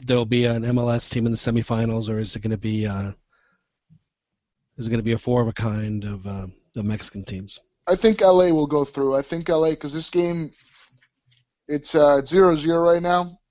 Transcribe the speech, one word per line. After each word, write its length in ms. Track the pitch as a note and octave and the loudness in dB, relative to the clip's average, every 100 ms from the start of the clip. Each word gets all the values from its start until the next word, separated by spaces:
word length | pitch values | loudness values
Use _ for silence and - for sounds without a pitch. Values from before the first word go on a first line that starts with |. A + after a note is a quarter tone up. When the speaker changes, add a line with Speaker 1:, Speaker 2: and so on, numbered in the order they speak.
| B2 | -2
Speaker 1:
there'll 200 | B2 A2+ | 0 2
be 200 | B2 A#2+ | 0 2
an 180 | A#2 | 0
M 140 | A2+ B2 | -2 0
L 120 | A#2+ | 0
S 200 | A#2 - | -2 -2
team 160 | B2 A#2 | -2 -2
in 60 | |
the 60 | A2 | -2
semifinals, 720 | - A#2 A2 A2+ A2+ A2+ G#2+ | -2 -2 -2 -2 -2 -2 -4
or 100 | A2 | -6
is 160 | A2 - | -6 -6
it 60 | |
gonna 160 | A2 G#2+ | -6 -6
be, 280 | A2 G#2+ G#2+ | -4 -4 -4
uh, 280 | G2 G2 - _ _ _ _ _ _ _ _ _ _ _ _ _ _ _ - | -4 -8 -10 _ _ _ _ _ _ _ _ _ _ _ _ _ _ _ -10
is 100 | A2+ | -4
it 20 | |
gonna 120 | A2+ | -2
be 120 | A2 | 0
a 40 | A2+ | -2
four 240 | - B2 | 0 0
of 60 | A2+ | 0
a 60 | |
kind 500 | A2 A2 G#2+ G#2+ G#2+ | -2 -4 -4 -4 -6
of, 240 | G#2 G2+ G2 | -8 -10 -10
uh, 200 | G2 F#2 - _ | -10 -10 -16 _
the 100 | B2 | -8
Mexican 400 | G#2 G#2+ - G2+ | -6 -6 -8 -14
teams? 360 | F#2 F#2+ G2 - _ _ - | -12 -12 -10 -14 _ _ -2
Speaker 2:
I 80 | F#3 | 2
think 260 | A3 A3 | 2 4
L 200 | F#3+ F#3 | 6 6
A 100 | F3+ | 6
will 140 | D#3+ D3 | 4 2
go 180 | D3 C#3+ | 0 -2
through. 300 | - C#3 C3+ | -2 0 0
I 60 | |
think 280 | C#3 E3+ E3 | -2 -6 -2
L 160 | D#3+ D#3+ | 0 0
A, 100 | D#3+ | -2
'cause 180 | D3 | -6
this 160 | D3+ D#3 | -10 -4
game, 420 | F3 F3 E3+ D#3 _ _ _ _ _ _ _ _ _ _ _ - | -2 -2 -2 -6 _ _ _ _ _ _ _ _ _ _ _ -6
it's, 280 | D3 D3 E3 | -6 -2 4
uh, 260 | D3 C#3 C3+ | 6 6 4
zero 300 | F3 F#3 D#3+ | 4 6 4
zero 240 | D#3 E3+ | 2 2
right 220 | E3+ E3+ | 4 2
now, 380 | F3 F3+ F3 F3 _ | 2 0 -2 -10 _